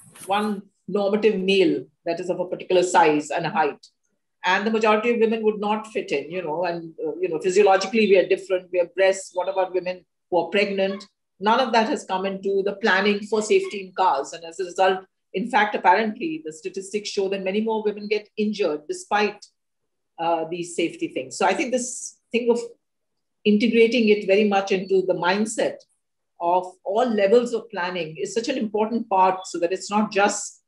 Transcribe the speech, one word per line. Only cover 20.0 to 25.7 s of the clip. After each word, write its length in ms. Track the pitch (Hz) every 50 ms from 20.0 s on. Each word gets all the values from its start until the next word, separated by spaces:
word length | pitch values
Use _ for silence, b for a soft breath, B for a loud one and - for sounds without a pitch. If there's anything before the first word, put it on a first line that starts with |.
| _ _ _ -
uh, 260 | 165 170 165 165 165 160
these 280 | 175 175 170 170 -
safety 320 | - 170 160 - - 170 156
things. 280 | - 151 131 - -
So 80 | - 202
I 100 | 180 196
think 180 | - 330 247 240
this 460 | 254 247 - - - - - - _ _ _
thing 200 | - 226 247 233
of 100 | 233 233 - - - _ _ _ _ _ _ _ _ _ _ _ _ _ _
integrating 680 | 208 208 208 247 226 202 233 226 226 247 254 226 208
it 160 | 208 208 214
very 180 | 185 190 202 214 208
much 220 | 196 196 196 -
into 320 | 202 185 190 190 196 190 185
the 80 | 185 180
mindset 640 | 180 170 170 190 202 220 226 - - 180 139